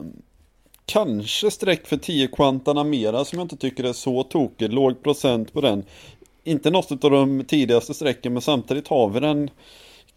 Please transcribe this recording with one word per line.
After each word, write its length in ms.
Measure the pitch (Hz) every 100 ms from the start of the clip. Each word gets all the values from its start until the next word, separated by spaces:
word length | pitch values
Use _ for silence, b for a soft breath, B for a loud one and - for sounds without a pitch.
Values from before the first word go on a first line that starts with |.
| 80 - - _ _ _ _ _ -
kanske 640 | 214 196 107 104 - 208
streck 360 | - 190 165 -
för 100 | 147
tio 320 | - 156 131
Quantanamera 960 | - 143 135 139 147 147 143 107 117
som 140 | 143 170
jag 60 |
inte 120 | 175 151
tycker 280 | 131 -
är 80 | 127
så 300 | 120 - 127
tokig. 500 | 131 170 123 - 110
Låg 300 | 120 135 127
procent 500 | 147 143 143 117 110
på 80 | 151
den. 240 | 143 101 98 B B B B _
Inte 260 | - 147 156
något 340 | 185 - 139
av 60 | 151
de 340 | 139 135 135
tidigaste 500 | 127 151 123 120 -
strecken, 380 | 147 147 120 123
men 100 | 123
samtidigt 460 | 123 139 113 135 147
har 200 | 147 110
vi 120 | 107
den 300 | 151 147 147 - B B B B B